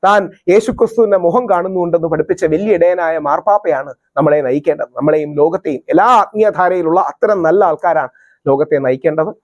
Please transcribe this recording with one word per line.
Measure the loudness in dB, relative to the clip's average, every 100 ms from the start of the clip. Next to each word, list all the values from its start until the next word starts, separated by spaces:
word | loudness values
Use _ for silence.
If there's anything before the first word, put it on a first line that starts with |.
താൻ | 4 2 0 -8 2
യേശു | 2 2
ക്രിസ്തുവിന്റെ | -2 -2 2 2 2
മുഖം | 2 0 0
കാണുന്നുണ്ടെന്ന് | -2 -2 -4 -2 -2 -2
പഠിപ്പിച്ച | -4 -2 -2 0
വലിയ | 0 0
ഇടയനായ | 2 2 2 -2 -2
മാർപ്പാപ്പയാണ് | -2 -2 0 0 0 -4 -6 -16 _ -2
നമ്മളെ | 2 2
നയിക്കേണ്ടത്. | 0 -2 -2 -4 -4 -2
നമ്മളെയും | 0 0 -2 0
ലോകത്തെയും, | 0 0 -6 -8 0
എല്ലാ | 2 4
ആത്മീയധാരയിലുള്ള | 2 2 0 0 2 0 0 0 0
അത്തരം | -2 -2 -2 0
നല്ല | 2 2 2
ആൾക്കാരാണ് | 0 -2 -2 -4 _ _ _ -2
ലോകത്തെ | -2 0 -2
നയിക്കേണ്ടത്. | 0 -2 -2 -2 -4 -6